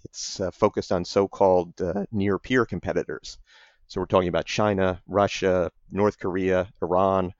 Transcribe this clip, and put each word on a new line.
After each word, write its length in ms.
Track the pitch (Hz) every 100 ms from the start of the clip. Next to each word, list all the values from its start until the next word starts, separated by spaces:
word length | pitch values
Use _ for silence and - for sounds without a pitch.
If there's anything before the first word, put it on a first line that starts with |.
it's, 360 | - - - -
uh, 120 | 92
focused 400 | - 107 - -
on 140 | 92 87
so-called, 760 | 101 98 - 98 90 87 -
uh, 240 | 90 98 98
near-peer 540 | 107 98 92 - 127 113
competitors. 720 | 92 92 85 - - - - - _ _ _ -
So 140 | 98
we're 60 | 90
talking 220 | 98 87
about 160 | 82 80
China, 560 | - 107 98 95 90 -
Russia, 640 | 92 98 - 95 90 82 - -
North 280 | 92 104 -
Korea, 480 | 98 92 95 92 90 _
Iran, 520 | 87 90 95 95 92 -